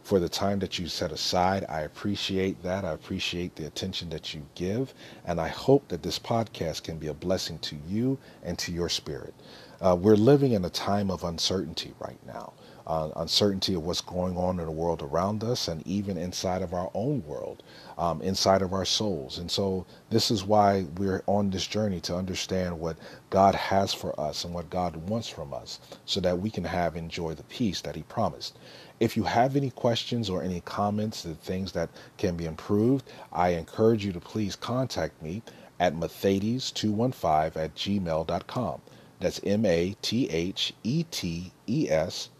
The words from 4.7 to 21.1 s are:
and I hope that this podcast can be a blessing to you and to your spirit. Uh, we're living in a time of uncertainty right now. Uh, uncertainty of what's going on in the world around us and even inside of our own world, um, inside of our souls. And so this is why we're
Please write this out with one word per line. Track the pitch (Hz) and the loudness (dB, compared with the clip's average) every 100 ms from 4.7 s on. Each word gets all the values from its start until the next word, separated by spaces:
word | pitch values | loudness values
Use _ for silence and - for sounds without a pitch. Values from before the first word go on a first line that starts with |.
| 107 135 - - - - | -2 -4 -8 -20 -16 -4
and | 85 | -2
I | 80 | -2
hope | - - 139 - | -4 6 6 6
that | 87 | -6
this | 85 - | -4 -6
podcast | - 117 113 - 82 76 | 0 0 0 -4 -4 -4
can | - 80 | -8 -6
be | 78 | -6
a | |
blessing | 76 87 95 - 80 | -6 -2 -2 -2 -8
to | - 76 | -8 -10
you | 76 101 127 135 - - | -6 -2 0 -2 -6 -14
and | - 87 | -8 -6
to | - | -4
your | 85 85 | -2 -2
spirit. | - - 71 - - - - - - | -2 -4 -10 -10 -16 -20 -20 -20 0
Uh, | 95 90 | 4 6
we're | 95 107 | 8 8
living | 110 143 135 | 10 8 6
in | 110 87 | 4 0
a | |
time | - - 101 101 | -4 0 0 0
of | 90 | -2
uncertainty | 90 82 - 95 78 78 - - | -4 -2 0 0 -2 -6 -10 -10
right | - - - | -14 -14 -14
now. | 117 - - - - - | -14 -14 -18 -20 -18 -4
Uh, | 80 78 - | -2 -2 -4
uncertainty | 85 - 104 95 - | 0 4 4 2 0
of | 92 | -2
what's | 80 82 | -2 -4
going | - 90 90 90 | -4 -4 -2 0
on | 90 92 | 0 0
in | 82 | -4
the | |
world | 78 85 82 | -2 -2 -2
around | 76 78 95 107 | 0 0 0 0
us | 110 120 - | -2 -2 -2
and | 80 - | -6 -2
even | 98 101 90 | -2 -2 -4
inside | 90 90 95 92 | -4 -4 -2 -2
of | 92 | -2
our | 87 92 | -4 -4
own | 92 120 147 76 | -2 -2 -2 -4
world, | 65 - - - - - - | -8 -8 -10 -16 -20 -18 -2
um, | 85 80 | -2 0
inside | 92 95 - 95 | -2 2 6 6
of | 92 | 4
our | 95 90 | 0 0
souls. | - 107 85 65 - | 0 0 -2 -4 -8
And | 87 | -6
so | - 98 95 90 - - | -2 0 0 -6 -16 0
this | 113 - | 2 2
is | 110 95 | 0 4
why | 107 101 101 87 85 | 6 6 6 0 -2
we're | 98 | 0